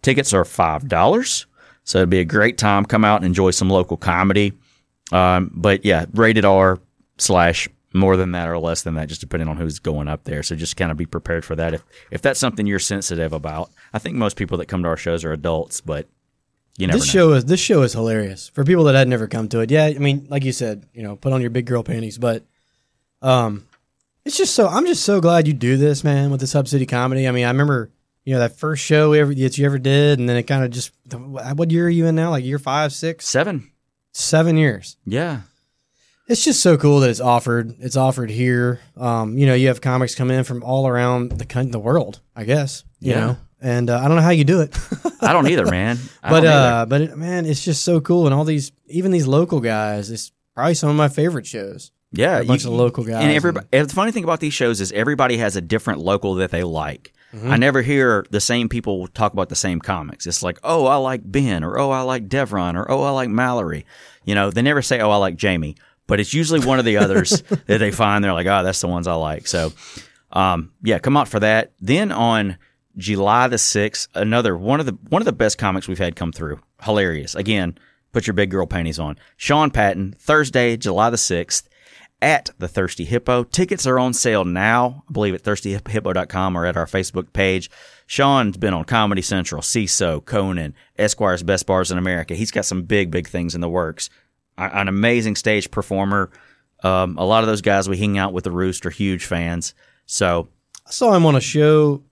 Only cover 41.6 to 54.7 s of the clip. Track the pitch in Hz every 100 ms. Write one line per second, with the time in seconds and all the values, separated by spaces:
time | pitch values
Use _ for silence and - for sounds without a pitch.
41.6 | 131 117 107 160 101 - _ - 110 143
42.6 | 139 - - _ 135 113 110 127 - _
43.6 | 131 120 120 120 135 165 165 170 143 180
44.6 | 151 - - 151 330 - 226 170 143 170
45.6 | 90 90 104 120 127 - - 160 160 147
46.6 | 127 117 113 139 156 147 165 180 160 139
47.6 | - 151 - 170 - 175 156 135 156 151
48.6 | 139 _ _ 165 185 180 135 143 170 151
49.6 | 117 110 107 104 101 113 - _ _ -
50.6 | 147 165 151 147 147 143 160 151 - 113
51.6 | 98 - - _ _ - 143 156 117 135
52.6 | 127 117 123 120 113 113 147 151 175 156
53.6 | - 131 147 165 220 226 170 160 151 139
54.6 | 120